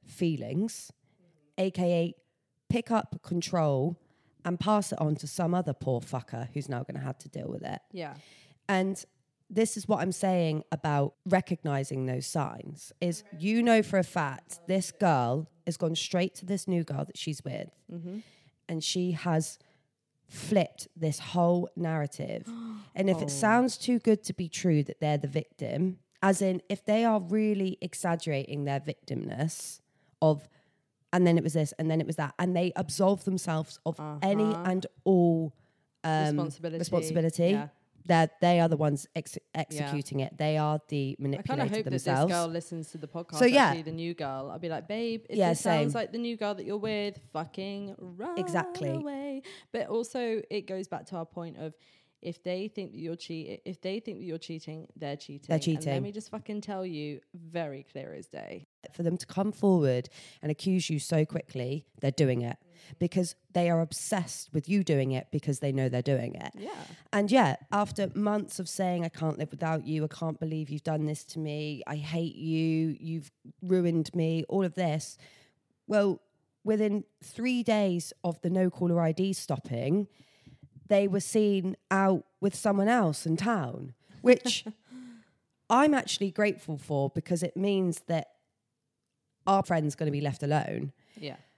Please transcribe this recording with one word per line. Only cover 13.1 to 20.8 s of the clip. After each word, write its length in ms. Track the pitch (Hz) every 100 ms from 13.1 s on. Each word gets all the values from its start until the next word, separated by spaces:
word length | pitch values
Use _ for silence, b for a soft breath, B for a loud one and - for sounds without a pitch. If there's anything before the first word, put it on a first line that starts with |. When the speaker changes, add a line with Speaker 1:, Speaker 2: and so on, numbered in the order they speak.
| 165 - 160
Speaker 1:
you 240 | 185 226
know 200 | 233 220
for 160 | 214 196
a 40 |
fact 540 | 170 175 143 131 - - -
this 240 | 190 -
girl 580 | - 180 139 117 139 160 _ -
has 100 | 165
gone 160 | 165
straight 400 | 160 - 180 180 -
to 100 | 185
this 200 | 202 -
new 140 | 175
girl 200 | 160 139 147
that 100 | -
she's 260 | - 143
with, 260 | 139 117 165 _ -
Speaker 2:
Mm-hmm. 260 | 170 170 208 B B B B -
Speaker 1:
and 140 | 165
she 300 | - 180 180
has 460 | 160 175 160 160 - b b b _ _ _ _
flipped 600 | - 156 202 - -